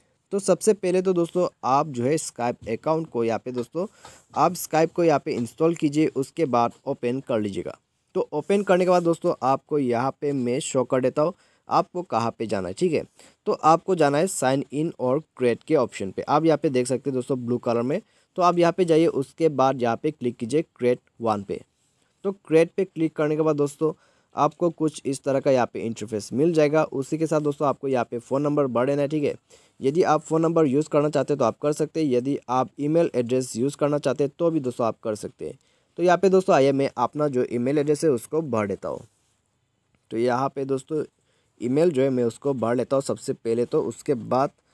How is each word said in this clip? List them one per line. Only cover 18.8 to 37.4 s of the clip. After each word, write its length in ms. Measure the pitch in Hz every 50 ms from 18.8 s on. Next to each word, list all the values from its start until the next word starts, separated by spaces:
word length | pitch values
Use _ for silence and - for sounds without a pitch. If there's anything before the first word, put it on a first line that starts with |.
| 185
जाइए, 220 | 165 160 156 165
उसके 420 | 160 - 131 135 - - - 165 156
बाद 300 | 143 131 131 135 135 127
यहाँ 180 | 120 117 117 - -
पे 80 | 156
क्लिक 260 | 147 - 123 123 117
कीजिए 240 | - 123 110 135 156 165 _
क्रिएट 280 | _ - 123 123 123 - _ _ _ -
वन 220 | 113 113 107 104 98
पे। 180 | - - - - _ _ _ _ _ _ _ _ _ _ _ -
तो 60 | 196
क्रिएट 400 | 196 _ _ - 156 160 165 170 -
पे 80 | - 190
क्लिक 300 | 185 - 160 160 156 -
करने 200 | - 151 151 156
के 60 | 151
बाद 140 | 160 156 151
दोस्तों 360 | 143 143 143 - - 160 156 - _ _ _ _ _ _ _ -
आपको 340 | - 143 156 - - 180 170
कुछ 320 | 160 - 156 156 - - -
इस 160 | 131 139 - -
तरह 160 | 139 135 135
का 120 | - 143
यहाँ 180 | 135 127 113 - -
पे 60 | 107
इंटरफेस 480 | 87 113 110 - 104 101 107 104 104 - -
मिल 180 | 120 151 175 170
जाएगा। 300 | 156 151 143 147 156 156
उसी 320 | - - 135 135 - 160
के 100 | 156 160
साथ 140 | 147 165 151
दोस्तों 260 | 151 147 143 - 156
आपको 200 | 139 127 - -
यहाँ 180 | 135 131 123 117
पे 120 | - 123 117
फ़ोन 220 | - - 131 139
नंबर 260 | 147 147 147 147 143
भर 180 | 127 113 117 123
देना 160 | 139 143 147
है, 60 | 143
ठीक 160 | 139 156 151 143
है। 100 | 120 - - _ _ - - _ _ _ -
यदि 240 | - 135 147 175 185
आप 180 | 190 151 151
फ़ोन 200 | - - 156 160
नंबर 240 | 165 160 170 165 160
यूज़ 240 | 139 123 147 151 -
करना 200 | - 147 147 151
चाहते 240 | 151 143 135 - 147
हैं 40 | -
तो 60 | 123
आप 120 | 110 107 -
कर 140 | - 147 151
सकते 260 | - 156 143 - 165
हैं, 80 | 160 143
यदि 280 | 120 120 123 139 143 - - -
आप 200 | 123 127 127 - _ -
ईमेल 300 | 139 147 156 170 170 - -
एड्रेस 400 | 123 123 113 127 127 131 - -
यूज़ 220 | 113 123 143 -
करना 200 | - 151 143 147 143
चाहते 240 | - 143 120 - 143
हैं 100 | 131 - -
तो 100 | 170 170
भी 80 | 165 156
दोस्तों 260 | 131 123 120 - 123
आप 120 | 110 104 _ -
कर 120 | 117 107
सकते 320 | 104 - 92 - - -
हैं। 100 | 117 139 _ _ _ _ _ _ _ -
तो 60 | - 175
यहाँ 140 | 180 175
पे 120 | 170 196 190
दोस्तों 260 | 190 190 185 - 180
आइए 160 | 143 135 139 139
मैं 160 | 135 139 - -
अपना 300 | - 127 - - 147 151 147
जो 160 | 131 123